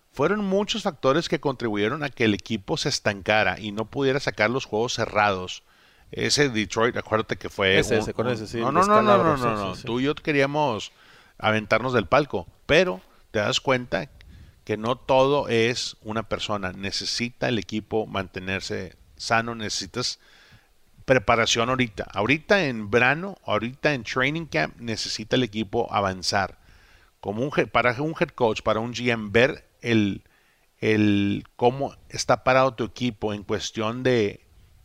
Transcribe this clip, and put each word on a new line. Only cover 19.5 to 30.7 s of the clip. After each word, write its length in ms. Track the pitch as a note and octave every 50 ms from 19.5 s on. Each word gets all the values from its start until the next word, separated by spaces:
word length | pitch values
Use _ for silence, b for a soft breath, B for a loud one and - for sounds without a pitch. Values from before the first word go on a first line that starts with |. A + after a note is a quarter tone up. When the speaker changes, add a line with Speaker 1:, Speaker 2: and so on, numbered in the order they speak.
| A2+
Speaker 1:
necesitas 640 | A2+ G#2+ G2 - - G2+ F#2 - A#2+ B2+ - - - b b b b b b b b b b b _ _ _ _ - -
preparación 640 | - C3 B2+ - - A#2 A2+ A2+ - - A#2 A#2 B2
ahorita. 340 | C3 B2+ B2+ A2 - - - - -
Ahorita 520 | G2 G#2 A#2 C#3+ D#3+ - - G#3 G3 E3+
en 260 | C3+ A#2+ A2 G#2+ G2+
verano, 460 | A2+ A#2 B2 B2+ C#3+ E3 F#3 G3+ F#3 - -
ahorita 480 | - G#2+ G#2 G#2+ B2 C3 - - D#3 D3
en 100 | B2 G#2+
training 420 | - - C3 B2+ C#3 D3+ E3 E3
camp, 300 | C#3 - D#3 D#3 - - -
necesita 580 | A#2 A#2 A2 - - - - - G#2+ - C3
el 60 | B2+ B2+
equipo 480 | A2 G2+ A2 G#2+ G2 - A#2+ - -
avanzar. 680 | - G#2 G2+ F#2+ F#2+ F#2 F2 - G#2+ G2+ F#2+ F2+ - _ b b b b b b b b b b b b
Como 240 | - G2 G#2 A2 C3
un 80 | D3 -
he-, 100 | - C3+
para 320 | A2 - A#2+ A2+ B2 A#2 A#2+
un 120 | D3 D#3+ E3 -
head 100 | E3+ D3
coach, 320 | - - B2 A2 G#2+ -
para 180 | - A2 G#2 G#2+
un 140 | A2+ B2 A#2
G 160 | A#2 B2 B2
M, 180 | A#2 A2+ G#2+ G#2
ver 360 | G2 A#2 B2+ C#3+ - - - _ _ _
el, 400 | - A#2+ A2+ A2 G#2 G2 G2 - - _ _ _ _ _ _ _ _ _